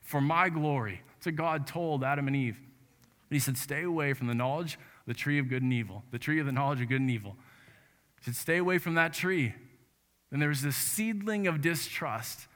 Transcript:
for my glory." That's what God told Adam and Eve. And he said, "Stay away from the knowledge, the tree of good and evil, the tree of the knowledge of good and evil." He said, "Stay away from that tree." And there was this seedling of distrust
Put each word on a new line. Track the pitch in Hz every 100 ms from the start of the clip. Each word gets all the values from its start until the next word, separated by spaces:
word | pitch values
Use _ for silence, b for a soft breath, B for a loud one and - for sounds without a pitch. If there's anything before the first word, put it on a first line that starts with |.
for | - 143
my | 139 165 185
glory." | 165 151 139 110 90 -
That's | - 180
what | 156
God | 165 156 135
told | 170 170 147
Adam | 131 143 139
and | 139
Eve. | 123 107
And | - - - _ - _ _ 147
he |
said, | 135 127
"Stay | - 143
away | 175 165 143
from | 131 123
the |
knowledge, | 117 127 147 170 - B B -
the |
tree | 117 - 147
of | 127
good | 127
and | 131
evil, | 123 107 95 -
the | 120
tree | - 156
of | 143
the |
knowledge | 127 139 139
of | 120
good | 135
and | 131
evil." | 117 101 98 B B B B B B B B
He |
said, | - 123
"Stay | - 165
away | 180 180
from | 175
that | 165 165
tree." | - 180 185 123 - - - _ _ _ _ _
And | 139
there | 147
was | 147
this | 143 135
seedling | - - 220 214 202 214 196
of | 160
distrust | 151 165 - - 156 110 120 - -